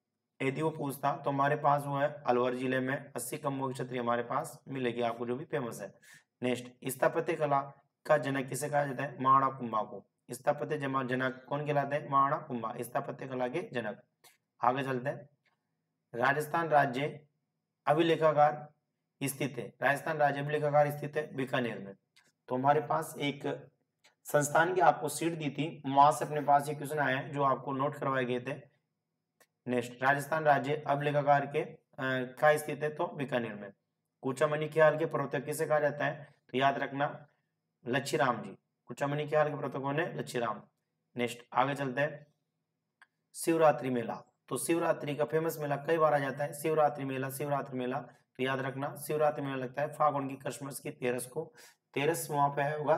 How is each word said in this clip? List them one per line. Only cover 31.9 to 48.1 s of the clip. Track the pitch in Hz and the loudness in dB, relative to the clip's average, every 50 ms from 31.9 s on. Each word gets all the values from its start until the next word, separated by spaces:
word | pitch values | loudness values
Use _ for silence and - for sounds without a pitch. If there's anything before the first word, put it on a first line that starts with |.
| _ - 131 131 131 127 127 123 - - | _ -4 -2 -2 0 -2 -2 -4 -2 2
का | 151 151 151 | 4 4 4
स्थित | 147 147 - 147 - | 4 0 -4 -6 -4
है | 151 151 | -4 -4
तो | 151 - 175 170 | -2 -2 -4 -4
बीकानेर | - 151 135 123 131 123 117 110 104 | -4 -6 -6 -2 -2 -2 -2 -4 -8
में। | 101 104 101 - _ _ _ _ _ _ _ _ _ | -10 -12 -14 -16 _ _ _ _ _ _ _ _ _
कुचामनी | - 131 127 - 156 151 147 151 156 151 | -6 -4 0 2 2 2 2 0 -2 0
ख्याल | - 156 156 151 147 143 | 4 6 8 8 6 4
के | 160 | 0
प्रवर्तक | 151 - 143 139 131 147 139 127 | -2 -2 -2 -2 -2 -4 -4 -4
किसे | - 143 - 160 | -4 -4 -4 0
कहा | 147 151 147 | 0 2 2
जाता | 147 143 131 - 139 | 2 0 0 0 -2
है? | 143 147 - - - _ _ _ _ | -2 -4 -6 -12 -20 _ _ _ _
तो | - 127 | 0 2
याद | 135 139 135 135 | 2 2 2 0
रखना | 139 127 135 139 143 143 - - - _ _ _ _ _ _ _ _ _ _ _ - | -4 -4 -2 -2 -2 -2 -4 -8 -18 _ _ _ _ _ _ _ _ _ _ _ -6
लच्छी | 120 117 135 127 - - | -2 -2 -2 -2 0 0
राम | 147 139 127 120 107 | 2 2 2 0 -2
जी। | 101 98 95 - _ _ _ _ _ | -4 -10 -14 -16 _ _ _ _ _
कुचामनी | - 123 - 143 143 143 151 151 | -12 -8 -4 -4 -2 -2 -2 -2
ख्याल | 147 156 151 147 151 | 0 2 2 2 2
के | 143 | 0
प्रवर्तक | 135 143 135 123 139 | -4 -6 -6 -6 -4
कौन | 131 139 143 156 | -4 -2 -2 -2
है? | 170 - - 135 | -2 -2 -4 -8
लच्छी | 120 - - 123 | -8 -4 -4 -2
राम। | 117 113 107 107 - _ _ _ _ _ _ _ _ _ - | -2 -2 -4 -6 -10 _ _ _ _ _ _ _ _ _ -6
नेक्स्ट | 123 120 117 - - - - - | -4 -4 -4 -4 -6 -10 -2 2
आगे | 131 127 139 143 | 2 2 2 0
चलते | 135 139 131 123 139 | -2 -4 -4 0 0
हैं, | 143 156 151 - - _ _ _ _ _ _ _ _ _ _ _ _ _ _ _ - _ _ _ _ _ - | -2 -2 -2 -8 -18 _ _ _ _ _ _ _ _ _ _ _ _ _ _ _ -20 _ _ _ _ _ -12
शिवरात्रि | - - 170 165 160 160 147 147 151 131 131 | -6 0 0 4 6 8 6 6 6 2 -2
मेला। | 127 120 113 104 98 104 - _ _ _ _ - | -2 -2 -2 -4 -6 -10 -12 _ _ _ _ -6
तो | 135 | -6
शिवरात्रि | 123 - - 165 170 175 165 151 156 143 143 143 | -4 0 0 2 2 2 2 0 0 -2 -4 -2
का | 139 147 | -2 -2
फेमस | - 156 160 165 165 147 147 | 0 0 0 0 0 -4 -4
मेला | 151 143 143 143 | -2 -2 -2 -2
कई | - 170 165 165 | 0 0 2 4
बार | 156 151 147 | 4 4 4
आ | 143 | 4
जाता | 139 135 127 147 147 | 0 0 -4 -4 -4
है, | 143 - | -6 -4
शिवरात्रि | - - 160 156 151 147 147 147 143 139 | -4 -2 0 2 4 4 2 2 0 -6
मेला, | 135 135 131 131 135 | -4 -4 -4 -4 -6
शिवरात्रि | 131 - 147 143 143 139 131 - 131 127 | -6 -6 -4 -2 -2 -2 -4 -4 -6 -4
मेला। | 123 123 131 147 | -4 -4 -4 -6
तो | - - | -8 -10